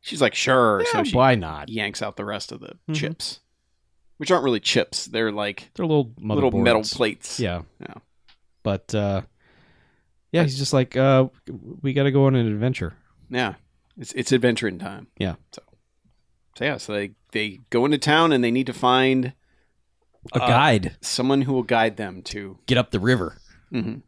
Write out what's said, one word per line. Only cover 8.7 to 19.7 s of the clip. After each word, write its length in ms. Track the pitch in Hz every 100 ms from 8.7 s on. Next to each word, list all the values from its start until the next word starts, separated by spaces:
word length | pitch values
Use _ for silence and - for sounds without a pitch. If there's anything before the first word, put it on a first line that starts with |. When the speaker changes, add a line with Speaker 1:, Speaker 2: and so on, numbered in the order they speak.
| 98 - 107
Speaker 2:
uh, 260 | 101 98 - _ _ _ _ _ _ _ _ _ _
yeah, 120 | 165
he's 140 | 160 131
just 140 | 139
like, 220 | 139 127 123
"Uh, 320 | 135 135 131 _ - 123 - -
we 100 | 139
gotta 180 | 131 139
go 140 | 135 139
on 80 | 131
an 100 | 117
adventure." 480 | 104 123 131 82 - _ _ _
Speaker 1:
Yeah. 260 | 123 120 95 _ _ _ -
It's, 140 | 127
it's 180 | 127 123
adventuring 460 | 131 123 113 113 90
time. 300 | 98 98 - _
Speaker 2:
Yeah. 180 | 95 82 _
Speaker 1:
So, 80 | - _ _ _ _ _ _ _ _ _ -
so 80 | 131
yeah, 120 | 135
so 160 | -
they, 180 | 104 101 - _
they 300 | 110 107 92 _
go 120 | 120 135
into 120 | 147
town 340 | 151 151 165
and 100 | 139
they 80 | 120
need 160 | 120 127
to 60 |
find, 600 | 120 123 127 131 131 127 - _ _ _